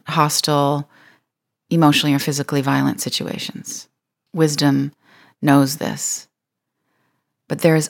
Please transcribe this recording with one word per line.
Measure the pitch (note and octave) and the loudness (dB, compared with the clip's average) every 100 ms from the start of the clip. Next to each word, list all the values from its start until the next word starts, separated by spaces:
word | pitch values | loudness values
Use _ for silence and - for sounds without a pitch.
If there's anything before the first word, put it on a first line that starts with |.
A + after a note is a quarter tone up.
| - | -4
hostile, | D#3+ D3+ - - C#3+ C#3+ D3 D3 _ _ _ _ _ _ _ _ | 0 0 0 0 2 2 0 -6 _ _ _ _ _ _ _ _
emotionally | E3 D3+ D3 D3+ | 4 4 4 2
or | C#3 | 0
physically | D#3 C#3 C#3 C#3+ | -2 -4 -4 -2
violent | C3+ C3+ C3+ - | 0 0 0 -2
situations. | - - - - - - - - - _ _ _ _ | -6 -6 -6 -8 -10 -14 -14 -16 -16 _ _ _ _
Wisdom | E3 D#3 C#3+ C#3+ C#3 C#3+ - _ _ _ _ | 0 0 2 2 2 -2 -8 _ _ _ _
knows | D3+ C#3 C3+ C#3+ | 2 4 2 -2
this. | - C#3+ - - - _ _ _ _ _ _ _ _ _ _ _ - | -6 -6 -6 -8 -12 _ _ _ _ _ _ _ _ _ _ _ -10
But | D3 | 0
there | E3 | 4
is | D#3+ | 4